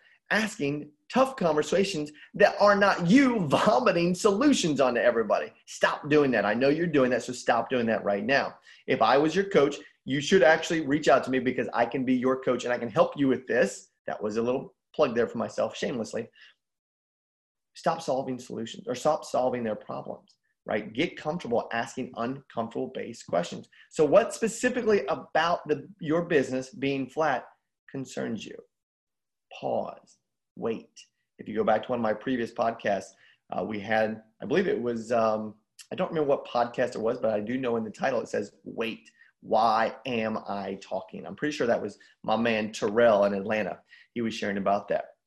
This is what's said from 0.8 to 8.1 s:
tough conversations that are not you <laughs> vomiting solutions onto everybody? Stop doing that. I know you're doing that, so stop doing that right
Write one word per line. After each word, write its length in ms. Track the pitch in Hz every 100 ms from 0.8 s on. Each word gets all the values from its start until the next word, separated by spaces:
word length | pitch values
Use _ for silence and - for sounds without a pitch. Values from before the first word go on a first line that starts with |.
| 147 _ _
tough 240 | 233 262 -
conversations 760 | 170 151 151 175 196 156 147 - -
that 240 | - 196 -
are 160 | 202
not 340 | 196 196 175 170
you 320 | 254 262 233
<laughs> 80 | 151
vomiting 680 | - 214 240 233 170 170
solutions 680 | 180 208 196 294 262 170 135
onto 200 | 131 120
everybody? 520 | 113 113 104 92 76 - -
Stop 420 | - 170 160 147
doing 220 | 147 139
that. 160 | 113 101
I 80 |
know 160 | 113 135
you're 160 | 156 175
doing 240 | 147 127
that, 120 | 120
so 100 | -
stop 360 | 120 - 120 -
doing 180 | 127 113
that 160 | 107
right 220 | 101